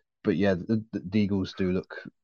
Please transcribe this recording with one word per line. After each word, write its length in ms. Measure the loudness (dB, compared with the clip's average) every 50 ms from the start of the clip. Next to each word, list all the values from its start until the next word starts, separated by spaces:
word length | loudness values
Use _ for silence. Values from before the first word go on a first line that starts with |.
| _ _ _ _ -2
but 120 | 0 2
yeah, 180 | 2 4 2 2
the, 280 | 2 0 0 0 0 -2 -4
the, 100 | -8 -8 -4
the 140 | 0 2 2
Eagles 340 | 2 2 2 0 -2 -2 -2 -2
do 120 | 0 0
look 320 | 0 0 -2 -6 -10 -14 -14 -16 -18 _